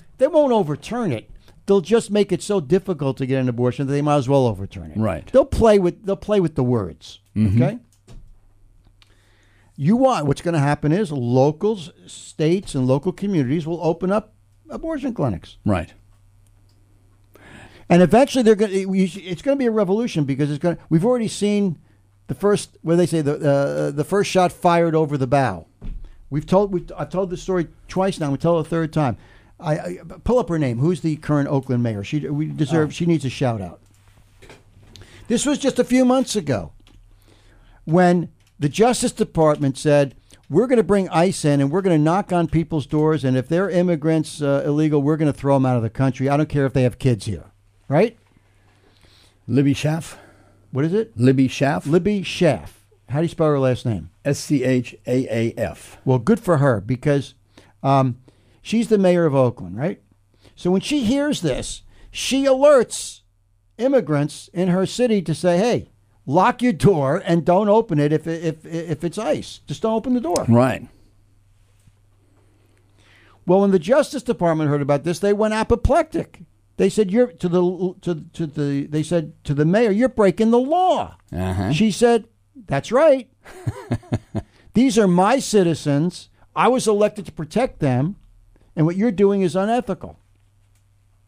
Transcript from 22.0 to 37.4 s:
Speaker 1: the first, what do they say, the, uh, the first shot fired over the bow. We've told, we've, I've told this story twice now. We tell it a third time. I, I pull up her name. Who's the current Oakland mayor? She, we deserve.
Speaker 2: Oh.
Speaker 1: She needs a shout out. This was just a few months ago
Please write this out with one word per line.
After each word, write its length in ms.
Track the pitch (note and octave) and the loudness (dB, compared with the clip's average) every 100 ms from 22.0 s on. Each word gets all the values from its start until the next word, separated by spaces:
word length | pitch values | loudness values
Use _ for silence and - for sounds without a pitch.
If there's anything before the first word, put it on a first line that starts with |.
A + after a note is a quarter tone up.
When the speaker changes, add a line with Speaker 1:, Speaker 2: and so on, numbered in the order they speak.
| _ _ - | _ _ -14
Speaker 1:
the 80 | C#3 | -4
first, 420 | G3+ G3+ - _ | 0 0 -4 _
what 120 | D#3 | 0
do 40 | E3+ | 2
they 80 | F3 | 2
say, 160 | E3 | 0
the, 140 | C#3+ D3 | -2 0
uh, 560 | D3 C#3 C#3+ D3 D3 | 2 2 0 -2 -4
the 120 | C#3+ | -4
first 260 | D3 G3 G3 | -2 -2 0
shot 220 | F#3 F3+ | 2 0
fired 440 | - F3+ E3+ E3+ D#3 | 0 2 2 2 0
over 220 | D#3 C#3+ | 0 -2
the 100 | B2+ | 0
bow. 400 | C#3+ B2 F2 - _ - - - - - | 0 0 -4 -12 _ -12 -12 -14 -20 -10
We've 160 | C#3 D#3 | -8 0
told, 280 | F#3 G3+ | 0 0
we've, 180 | F3+ D#3 F3 | -4 -8 -12
I've 120 | D3 | -8
told 200 | F3 G3 | -6 -6
this 120 | F3+ | -6
story 260 | - F#3 D#3+ - - | -4 -4 -4 -10 -8
twice 320 | F3+ F#3+ - | -4 -2 -2
now. 120 | D3 | -4
We 60 | C#3 | -2
tell 200 | E3 E3+ | 0 0
it 40 | D#3 | -2
a 20 | |
third 220 | E3 D#3+ | -4 -2
time. 240 | D#3+ C#3 G#2 - - _ - | -2 -2 -4 -12 -20 _ -12
I, 200 | D#3+ D#3 | -6 -6
I 180 | F3+ F3 E3 - - | -6 -12 -16 -8 0
pull 120 | B3 | 0
up 120 | - | 0
her 100 | E3 | -2
name. 200 | C#3 A#2 | -2 0
Who's 220 | D#3 F#3 | 0 0
the 140 | E3 D3+ | -2 -4
current 320 | - D3 C#3+ | -2 0 0
Oakland 340 | C#3 C3 B2 | -2 -2 -2
mayor? 220 | A#2 G#2 | -2 -4
She, 160 | G2+ D3+ - | -4 -6 -4
we 200 | C#3+ D#3 | -6 -6
deserve. 420 | C#3+ C3+ D#3+ D3+ | -4 -2 0 0
Speaker 2:
Oh. 20 | |
Speaker 1:
She 140 | - E3+ | -2 0
needs 180 | D#3+ | 0
a 60 | C3 | -2
shout 320 | - C3 A2+ | -4 -2 -2
out. 180 | F2+ - _ _ _ _ _ _ - - _ - - - - - - | -8 -14 _ _ _ _ _ _ -20 -20 _ -20 -20 -20 -20 -14 -4
This 180 | A#3 C#4 | -2 0
was 120 | C4+ | 0
just 220 | C4+ - | 0 0
a 40 | |
few 200 | - B3+ | 2 2
months 320 | B3+ C4 B3+ G#3 | 4 2 0 -4
ago 380 | C#3+ A2 E2 - - - - _ _ _ | -4 -4 -6 -16 -20 -20 -20 _ _ _